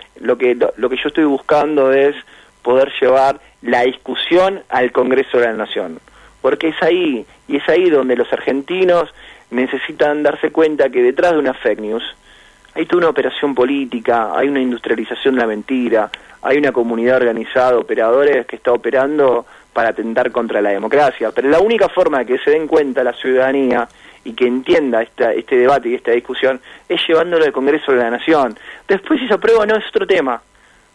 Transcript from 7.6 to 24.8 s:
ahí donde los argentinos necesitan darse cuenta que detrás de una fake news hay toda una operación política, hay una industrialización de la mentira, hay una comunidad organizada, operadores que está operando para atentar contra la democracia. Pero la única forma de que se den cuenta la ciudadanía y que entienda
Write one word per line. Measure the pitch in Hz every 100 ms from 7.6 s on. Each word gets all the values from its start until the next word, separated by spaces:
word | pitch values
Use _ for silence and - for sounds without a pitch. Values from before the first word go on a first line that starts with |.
| -
ahí | 165 185
donde | 147 131 123
los | 120
argentinos | 123 - 135 139 180 185 175 151 - - - _
necesitan | 120 127 135 - 151 147 147
darse | 147 147 156
cuenta | 156 156 147 135
que | 127
detrás | 123 139 175
de | 160
una | 139
fake | 127 117 107
news | 107 113 - - _ - - _ _
hay | - 165
toda | 175
una | 170
operación | 147 127 - 143
política, | 127 127 139 131 120 110 117 107
hay | 76 139
una | 143
industrialización | 127 120 - 113 110 113 135 131
de |
la | 113
mentira, | 107 - 131 123 110 104 - - -
hay | - 143
una | 147
comunidad | 127 117 117 120 131
organizada, | 123 113 110 131 127 123
operadores | 107 113 113 127 147 139 113
que | -
está | -
operando | 120 117 131 135 151 139 120 - - _
para | - 113
atentar | 107 113 113 123
contra | 117 117 107
la | 104
democracia. | 98 107 135 143 - 110
Pero | 110 127
la | 156
única | 202 226 185
forma | - 175 147
de | 113
que | 131
se | -
den | 151 156
cuenta | 160 143 127
la | 127
ciudadanía | - - 127 131 139 131 117 120 - - -
y | 135
que | 113 123
entienda | 127 131 170